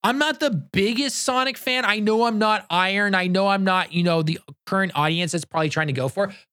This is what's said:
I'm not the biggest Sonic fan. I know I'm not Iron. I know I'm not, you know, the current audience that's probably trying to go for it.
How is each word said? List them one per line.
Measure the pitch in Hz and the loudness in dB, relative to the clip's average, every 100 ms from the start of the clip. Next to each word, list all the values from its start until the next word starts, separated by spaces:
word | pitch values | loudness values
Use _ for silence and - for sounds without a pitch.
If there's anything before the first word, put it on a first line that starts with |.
I'm | 214 262 | 0 0
not | 302 302 | 0 0
the | 294 | 0
biggest | 190 135 - 196 233 277 - | -2 -4 0 0 0 -2 -2
Sonic | - 254 262 262 | -2 0 0 -4
fan. | - 254 | -4 -2
I | 233 214 | 0 0
know | 214 220 | 2 2
I'm | 233 220 | 2 2
not | 214 214 - | 2 0 0
Iron. | 170 185 196 202 | 0 2 2 2
I | 190 180 | 2 2
know | 180 196 | 2 2
I'm | 196 | 2
not, | 190 185 175 | 2 2 0
you | 165 | 0
know, | 175 165 | 2 2
the | 156 160 - - - | 0 -4 -8 -20 -4
current | 190 190 | -2 0
audience | - 151 165 175 | 0 0 0 -2
that's | 170 | -4
probably | 147 165 156 | -4 -2 -2
trying | 147 156 | -2 -2
to | |
go | 131 131 | -2 -4
for | - | -2
it. | 196 196 _ | -4 -4 _